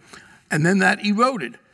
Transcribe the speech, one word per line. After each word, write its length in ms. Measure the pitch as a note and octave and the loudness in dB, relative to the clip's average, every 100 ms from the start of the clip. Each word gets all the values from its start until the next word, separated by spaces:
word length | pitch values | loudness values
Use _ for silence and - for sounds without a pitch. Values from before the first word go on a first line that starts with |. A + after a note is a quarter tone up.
| _ - - - _ | _ -20 -20 -20 _
And 140 | E3 | 0
then 140 | E3 G3 | 2 2
that 260 | F#3+ G#3 | 2 0
eroded. 540 | G#3 G#3 B3+ B3+ A#2+ - _ | -2 0 0 -2 -10 -12 _